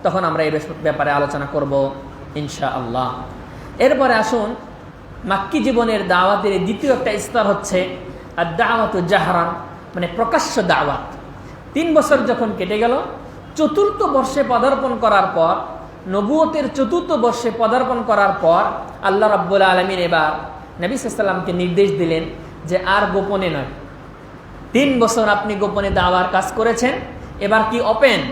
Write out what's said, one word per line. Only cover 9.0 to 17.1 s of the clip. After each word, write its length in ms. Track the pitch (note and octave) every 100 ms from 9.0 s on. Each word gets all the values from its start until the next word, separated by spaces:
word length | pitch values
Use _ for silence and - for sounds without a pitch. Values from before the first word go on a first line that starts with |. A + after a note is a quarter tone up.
জাহরান, 460 | E3+ G3 D#3+ F3 E3+ - - - - F#3
মানে 120 | F3 G#3
প্রকাশ্য 480 | A#3 D#4+ - -
দাওয়াত। 520 | F#3 D3 D3 C#3 - - - - - - -
তিন 200 | C#4 E4
বছর 240 | D#4 - C#4
যখন 340 | A#3 A#3 A#3 F#3+
কেটে 220 | F3+ G#3+
গেল, 200 | A#3 C4 G4+ - - - - -
চতুর্থ 480 | D4+ D4+ G#4 G#4+
বর্ষে 400 | G4+ C#4+ B3+ C#4 A#3+
পদার্পণ 500 | A#3+ B3+ C4+ C4+ A#3
করার 220 | A3 G3+ F#3+ E3+
পর, 200 | E3 F#3 - - - - F#3+
নবুয়তের 640 | F#3+ G#3 D4+ D#4+ D#4 C4+ -
চতুর্থ 360 | B3+ F4 F4